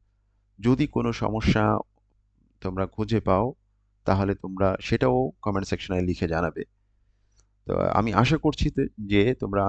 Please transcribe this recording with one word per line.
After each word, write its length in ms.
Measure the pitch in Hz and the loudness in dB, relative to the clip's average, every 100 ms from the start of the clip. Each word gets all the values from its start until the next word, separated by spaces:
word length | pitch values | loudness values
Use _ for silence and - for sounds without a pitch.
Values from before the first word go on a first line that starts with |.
| _ _ _ _ _ - 117 | _ _ _ _ _ -4 2
যদি 180 | 131 147 123 | 2 2 -2
কোনো 140 | 120 113 | -2 -2
সমস্যা 420 | 107 107 - 110 107 107 - _ _ _ _ _ _ _ | -4 -2 0 2 2 0 -4 _ _ _ _ _ _ _
তোমরা 220 | 95 92 95 | -8 -4 -4
খুঁজে 260 | - 107 113 101 | -4 -2 -2 2
পাও, 160 | 92 120 - _ _ _ _ - | 2 0 -4 _ _ _ _ -2
তাহলে 260 | 95 98 98 | 0 0 -2
তোমরা 260 | 95 95 98 95 - | -6 0 0 0 -2
সেটাও 320 | 113 127 127 131 - | 0 2 2 -2 -4
কমেন্ট 220 | 107 98 98 | -4 -2 -2
সেকশনে 360 | 92 - 92 90 | -6 -4 -2 0
লিখে 180 | 87 87 | -2 -2
জানাবে। 280 | 82 85 - - _ _ _ _ _ _ _ _ _ - | -2 -2 -4 -12 _ _ _ _ _ _ _ _ _ -6
তো 60 | 50 50 - | -2 0 0
আমি 120 | 110 101 | 2 2
আশা 140 | 123 151 | 4 2
করছি 220 | 156 143 151 - | 0 0 -2 0
তে-, 160 | 139 - 101 | -4 -6 0
যে 100 | 101 104 127 | 2 4 0
তোমরা 180 | 107 101 | -2 0